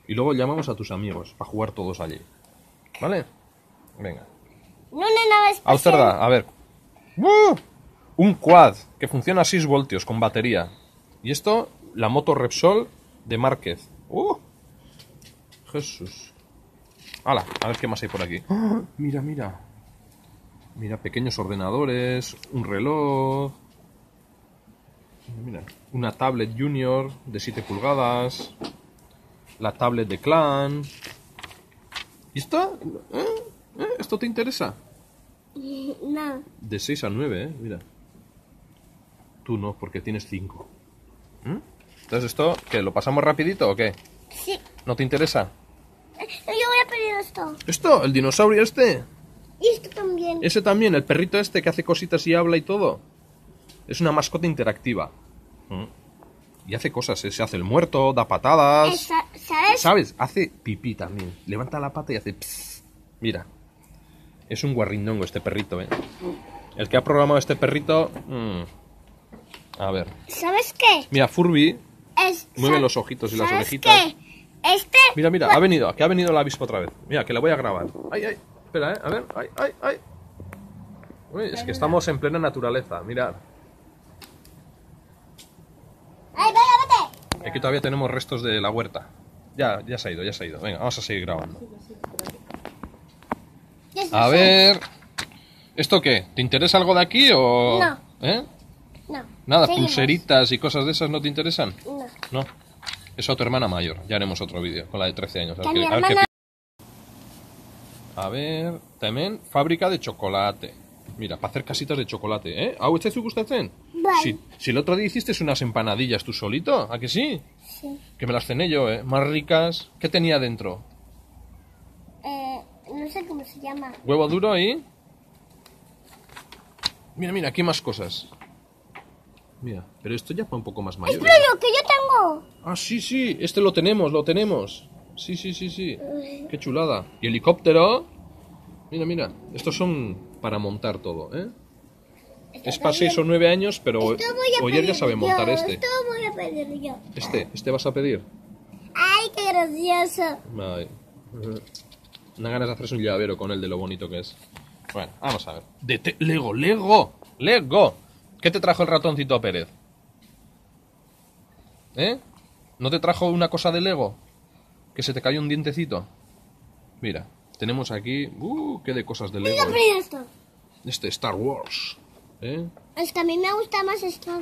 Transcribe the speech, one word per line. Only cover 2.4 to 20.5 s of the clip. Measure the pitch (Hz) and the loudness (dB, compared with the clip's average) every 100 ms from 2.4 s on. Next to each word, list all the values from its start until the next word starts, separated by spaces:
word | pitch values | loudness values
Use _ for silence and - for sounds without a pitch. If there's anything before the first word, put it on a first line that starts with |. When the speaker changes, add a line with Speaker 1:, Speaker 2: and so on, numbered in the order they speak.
| _ _ _ _ _ - | _ _ _ _ _ -8
Speaker 1:
¿Vale? | 160 190 - _ _ _ _ _ - - | -4 -4 -6 _ _ _ _ _ -20 -14
Venga. | 98 67 - - - - _ - - | -12 -12 -16 -20 -20 -20 _ -20 -18
Speaker 2:
No, | 277 | -6
una | 415 | 0
nave | 440 440 415 415 | 2 4 6 6
espacial. | 403 - | 2 2
Speaker 1:
Hau | 139 | 6
zer | 175 | 6
da? | 151 110 92 | 8 6 6
A | 117 | 4
ver. | 123 - - - _ _ _ _ - | 4 2 -14 -20 _ _ _ _ 0
¡Uh! | 320 415 415 226 - - - _ - - | 6 8 8 6 -2 -20 -20 _ -14 4
Un | 202 - | 4 6
quad | 156 175 135 98 - - | 10 12 12 8 -14 -10
que | - | -4
funciona | 135 160 185 | -2 0 2
a | 156 | 4
seis | 180 151 | 2 4
voltios | 139 139 92 - | 2 2 -4 -4
con | 113 | 0
batería. | 110 113 120 98 87 - - _ _ - | 0 2 0 0 -2 -10 -20 _ _ -14
¿Y | 117 | -6
esto? | 143 208 226 - - - 113 | -4 2 0 0 -12 -16 -2
La | 110 | 0
moto | 135 151 135 | 2 2 0
Repsol | 120 - 175 214 240 - _ - - | 0 2 4 4 0 -12 _ -20 -6
de | 113 | 0
Márquez. | 131 127 - - - - - | 0 0 -6 -8 -12 -20 -8
¡Uh! | - 403 - - _ - - - - - - - _ _ - - | -4 -2 -2 -8 _ -20 -20 -20 -20 -20 -20 -20 _ _ -20 -10
Jesús. | 147 143 - 98 - - _ _ - _ _ _ _ - - | -10 -10 -12 -14 -16 -20 _ _ -20 _ _ _ _ -20 -10
Hala, | 131 123 - - | -2 -2 -2 -4
a | 110 | -4
ver | 117 | -2
qué | 117 | -4
más | 107 | -4
hay | 107 | -6
por | 95 | -6
aquí. | 87 85 - | -6 -6 -4
¡Ah! | 202 220 220 180 - | -2 0 -2 -4 -6
Mira, | 147 139 | -4 -4
mira. | 143 147 101 90 - - - - _ - - - - | -6 -6 -8 -10 -20 -20 -20 -20 _ -20 -20 -20 -20